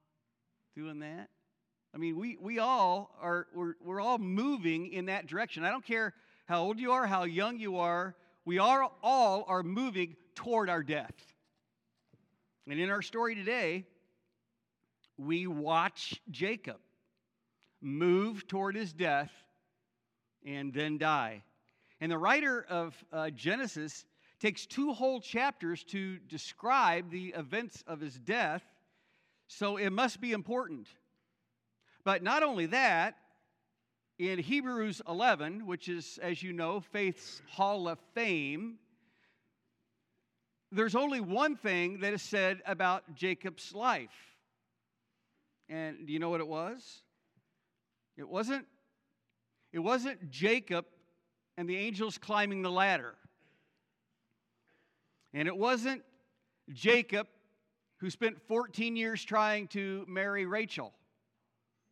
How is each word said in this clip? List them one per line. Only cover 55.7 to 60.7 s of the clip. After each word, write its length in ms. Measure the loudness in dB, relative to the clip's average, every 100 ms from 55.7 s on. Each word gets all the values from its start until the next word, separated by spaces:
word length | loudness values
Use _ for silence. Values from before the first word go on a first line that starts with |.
| 2 0 -4 -8 _ _ _ _ _ -18
Jacob 560 | 0 6 6 6 -2 -4 _ _ _ _ _ _ -10
who 120 | -8
spent 300 | 0 0 0
fourteen 560 | 0 0 0 -2 -2 0
years 280 | 0 -2
trying 440 | 0 4 4 2 -2
to 360 | -4 -2 -4 -4
marry 380 | -2 -2 0 0
Rachel. 460 | -2 -2